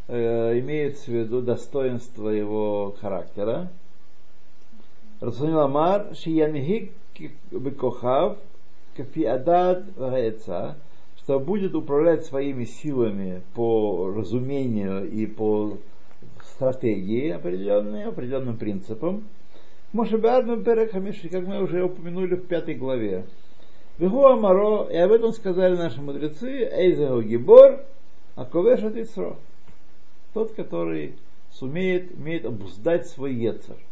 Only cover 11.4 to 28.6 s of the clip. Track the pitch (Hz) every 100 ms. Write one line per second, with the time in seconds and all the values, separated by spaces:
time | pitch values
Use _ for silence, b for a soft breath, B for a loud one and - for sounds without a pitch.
11.4 | 139 208 190 156 139 143 170 156 - 135
12.4 | 143 127 113 - 151 131 113 98 92 90
13.4 | - 117 117 113 104 87 95 107 90 123
14.4 | 127 139 127 107 98 98 98 107 104 107
15.4 | 107 107 104 98 - b b - - -
16.4 | - - 131 127 117 98 92 117 156 165
17.4 | 175 180 - 208 147 208 226 160 123 135
18.4 | 127 113 107 98 - 110 165 208 - -
19.4 | b b b b - 214 202 220 226 254
20.4 | 233 226 226 226 220 190 196 202 170 185
21.4 | 185 202 175 175 180 175 170 180 180 180
22.4 | - 165 160 123 131 123 104 92 95 -
23.4 | - - b b b - 185 254 269 240
24.4 | 202 190 214 208 - 165 185 226 226 220
25.4 | 190 175 185 180 170 113 143 143 151 -
26.4 | 247 269 220 - 180 147 143 120 107 120
27.4 | 143 247 277 262 - - - - - -
28.4 | 143 165